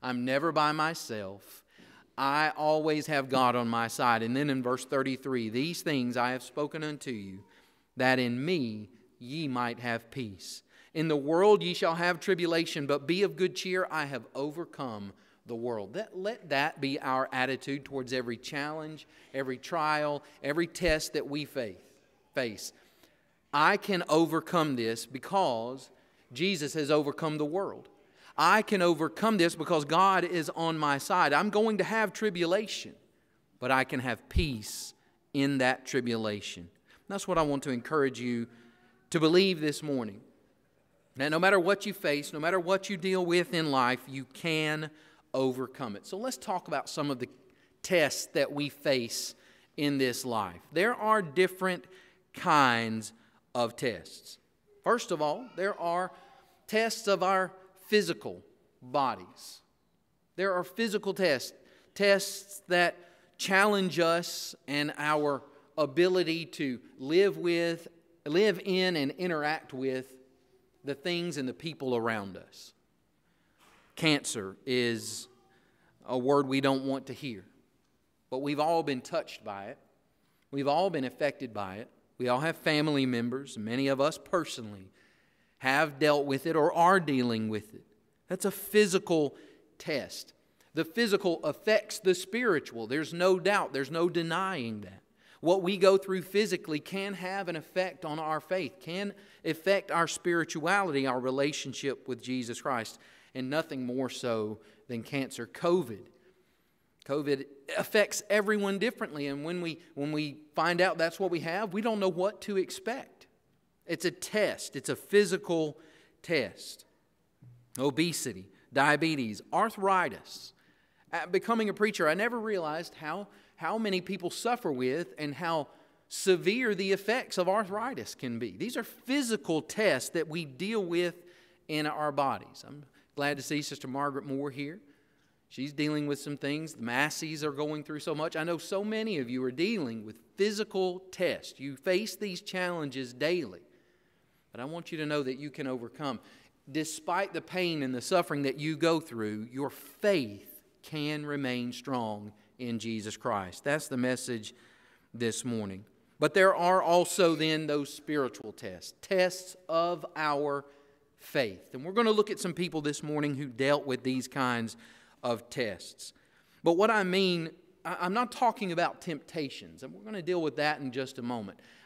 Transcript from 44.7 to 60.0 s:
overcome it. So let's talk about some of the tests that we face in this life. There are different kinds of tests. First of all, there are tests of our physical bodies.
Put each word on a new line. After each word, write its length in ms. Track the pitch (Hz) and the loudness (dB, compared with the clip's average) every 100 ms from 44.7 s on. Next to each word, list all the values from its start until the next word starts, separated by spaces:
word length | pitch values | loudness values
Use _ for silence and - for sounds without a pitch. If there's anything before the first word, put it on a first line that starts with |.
| 156 156 - - _ _ | -2 -6 -12 -20 _ _
overcome 600 | 131 131 123 123 - 127 | 0 0 0 -6 -8 -8
it. 120 | 101 - | -8 -10
So 100 | 185 | -8
let's 220 | 254 - | -6 -6
talk 280 | - 185 - | -4 -4 -4
about 220 | 147 - | -6 -4
some 220 | - 143 | -4 -4
of 80 | 131 | -4
the 100 | 123 - - _ _ _ | -6 -12 -20 _ _ _
tests 440 | - 180 143 - - | 0 4 4 2 -2
that 200 | 165 139 | 0 0
we 160 | 143 147 | 0 -6
face 680 | - 156 131 117 - - - - - _ - | -4 0 0 0 -6 -8 -12 -20 -20 _ -2
in 220 | 147 139 | 0 2
this 260 | 131 117 | 2 0
life. 380 | 127 113 95 87 - | -2 -2 -2 -6 -4
There 220 | 151 208 | 0 2
are 260 | - 214 220 | 2 2 2
different 640 | 170 139 185 185 185 180 - - - _ _ | 2 2 2 2 -2 -2 -8 -20 -20 _ _
kinds 800 | - 180 151 131 117 113 110 107 - _ _ _ | -4 4 6 6 4 0 -2 -6 -14 _ _ _
of 220 | 123 117 - | 0 0 0
tests. 600 | 131 92 - - - - _ _ _ _ | -4 -4 -10 -18 -20 -20 _ _ _ _
First 280 | - 233 - | 0 0 0
of 100 | 170 | -2
all, 260 | 151 170 254 - | 0 -2 -6 -4
there 220 | 190 190 | -4 -2
are 320 | 170 175 180 - - - _ _ - | -2 -2 -4 -8 -20 -20 _ _ -4
tests 380 | 220 226 220 - | 0 0 0 0
of 160 | 190 | 2
our 300 | 185 190 185 - - - - | 4 2 2 -4 -20 -20 2
physical 520 | 214 170 156 120 90 - _ _ _ | 4 4 -2 -8 -12 -16 _ _ _
bodies. 840 | 123 143 135 104 90 - - - _ _ _ _ | -4 0 2 0 -8 -18 -18 -18 _ _ _ _